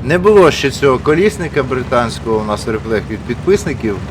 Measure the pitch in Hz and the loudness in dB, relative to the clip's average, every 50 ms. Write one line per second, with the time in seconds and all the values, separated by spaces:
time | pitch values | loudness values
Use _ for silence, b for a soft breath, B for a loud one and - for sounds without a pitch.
0 | - 123 156 180 180 208 214 202 185 156 - - - 139 127 - - 139 131 123 | -2 0 0 2 4 6 6 8 6 6 4 2 -2 -4 -2 2 2 2 2 2
1 | - - 151 165 190 214 - - 175 160 - 147 135 127 131 127 123 - 131 123 | 2 0 2 2 2 2 0 -2 -8 -4 -2 -2 -2 -2 -2 -4 -4 0 0 0
2 | 120 117 107 - - 113 113 107 107 104 104 104 - 123 113 107 104 113 113 104 | 0 0 -4 -8 -4 -2 -2 -2 0 -2 -4 -4 -4 -4 -6 -4 -4 -2 -4 -4
3 | - - 110 104 - - 120 - - 170 196 196 - 175 143 117 - 110 101 - | -4 -4 -10 -10 -6 -8 -8 -4 0 0 0 2 0 -4 -6 -4 -4 -4 -4 -4
4 | 104 - | -6 -4